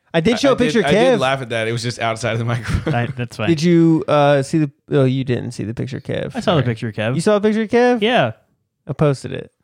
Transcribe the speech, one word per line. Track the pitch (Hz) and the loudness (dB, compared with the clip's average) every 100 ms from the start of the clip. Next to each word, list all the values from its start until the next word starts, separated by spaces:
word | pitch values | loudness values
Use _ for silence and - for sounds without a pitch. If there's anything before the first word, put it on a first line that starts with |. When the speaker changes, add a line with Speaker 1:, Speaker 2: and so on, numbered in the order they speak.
| _ | _
Speaker 1:
I | 170 | -2
did | 170 240 | 0 2
show | 277 | 2
Speaker 2:
I, | |
Speaker 1:
a | 247 | 2
picture | 240 233 | 2 2
Speaker 2:
I | 165 | 2
did, | |
Speaker 1:
of | |
Kev. | 190 254 | 4 4
Speaker 2:
I | |
did | 247 | 2
laugh | 127 135 | 0 -2
at | 120 | -2
that. | 117 110 | -4 -2
It | |
was | 117 | -2
just | 120 117 | -4 -4
outside | 113 113 117 | -4 -2 -2
of | 113 | -2
the | |
microphone. | 117 117 110 - - | -2 -4 -2 -2 -2
Speaker 3:
I, | 120 120 | -2 -2
that's | - 120 - | -6 -10 -4
fine. | 110 | -2
Speaker 1:
Did | 165 | 0
you, | 170 170 165 160 - | 4 4 4 4 2
uh, | 147 143 143 | 2 4 2
see | 135 160 | 2 0
the? | 147 - - | -2 -4 -2
Oh, | 147 | 2
you | 131 131 | 2 0
didn't | 131 123 107 | -2 -4 -4
see | - | -8
the | 101 | -8
picture | 123 127 127 | -6 -8 -8
of | |
Kev. | - - - 247 | -8 -6 -6 -4
Speaker 3:
I | |
saw | 220 170 | 0 0
the | |
Speaker 1:
Sorry. | |
Speaker 3:
picture | 123 113 117 | 0 -2 -6
of | |
Kev. | 104 110 | -4 -4
Speaker 1:
You | 139 | 0
saw | 214 208 | 2 2
the | 214 | 2
picture | 220 | 0
of | 214 | 0
Kev? | 240 247 247 | 2 2 2
Speaker 3:
Yeah. | 220 240 123 - _ _ _ _ - | 2 2 0 -4 _ _ _ _ -12
Speaker 1:
I | |
posted | - 147 135 - | 0 0 0 -6
it. | - - _ | -12 -12 _